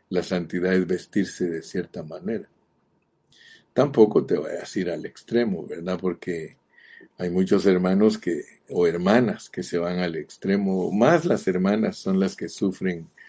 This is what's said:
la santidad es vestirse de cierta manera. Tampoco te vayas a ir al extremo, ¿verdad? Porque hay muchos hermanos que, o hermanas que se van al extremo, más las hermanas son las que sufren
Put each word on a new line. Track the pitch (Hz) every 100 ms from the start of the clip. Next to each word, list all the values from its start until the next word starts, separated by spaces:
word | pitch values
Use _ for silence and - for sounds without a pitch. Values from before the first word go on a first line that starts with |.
| -
la | 90
santidad | 85 90 82 90 92
es | 92 87
vestirse | 90 - 104 92 - 87
de | 82
cierta | - - - -
manera. | 78 - 196 214 - _ _ _ _ _ _ _ _ _ - - _
Tampoco | - 139 117 107 80 -
te | 82
vayas | - - - 101
a |
ir | 87
al | 78 80
extremo, | - - 117 117 85 -
¿verdad? | 80 90 92
Porque | 92 85 92 82 78 _ _ _ - - - -
hay | 90
muchos | 90 92 98 98
hermanos | 90 92 98 110 107
que, | 90 76 - _ -
o | 95 87
hermanas | 87 92 120 110 - -
que | -
se | 87 87
van | 87 90
al | 90 80
extremo, | 76 - 98 101 95 95 87
más | 101 131 170 170
las | 107 95
hermanas | 90 95 110 107 -
son | 98 95
las | 95 -
que | 85
sufren | - 98 92 95 85 82 _